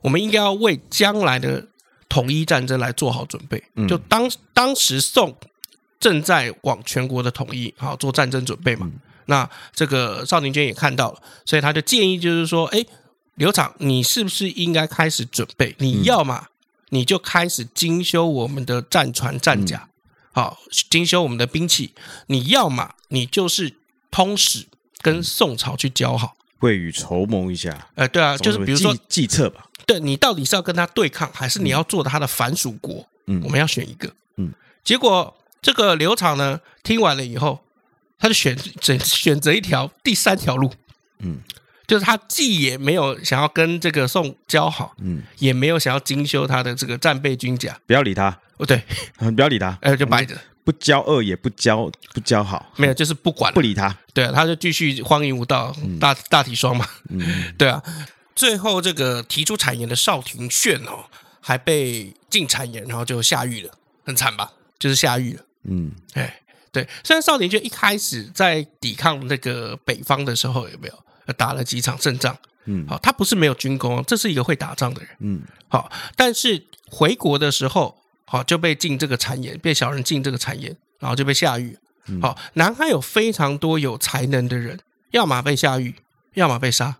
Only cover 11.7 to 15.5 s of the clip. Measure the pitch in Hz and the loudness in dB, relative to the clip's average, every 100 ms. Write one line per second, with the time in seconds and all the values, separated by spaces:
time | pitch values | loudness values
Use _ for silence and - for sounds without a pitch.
11.7 | 156 - 247 190 185 170 170 160 165 165 | 0 0 2 2 2 0 0 0 0 0
12.7 | 143 233 - _ _ _ - 156 196 151 | -2 -4 -14 _ _ _ -2 0 2 -2
13.7 | - 139 127 123 - 196 - 196 - 175 | -2 0 2 0 0 -2 -2 -4 -2 0
14.7 | 160 156 - 160 - 120 - 113 | 0 0 0 0 0 -4 -4 -6